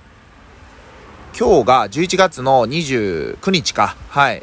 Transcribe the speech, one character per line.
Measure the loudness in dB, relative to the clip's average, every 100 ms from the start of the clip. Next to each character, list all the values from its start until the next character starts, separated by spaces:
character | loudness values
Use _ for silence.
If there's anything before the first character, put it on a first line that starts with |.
| -20 -20 -20 -20 -20 -20 -20 -20 -20 -20 -20 -20 -12 -2
今 | 2 4
日 | 4
が | 2 2
十 | -2
一 | -2 0
月 | 0 0
の | 0 2 2
二 | -2
十 | -4 -2 -2 -4 -6 -6
九 | -2
日 | -2 -2
か。 | -2 -2 -4 -6
は | 0 0
い。 | -2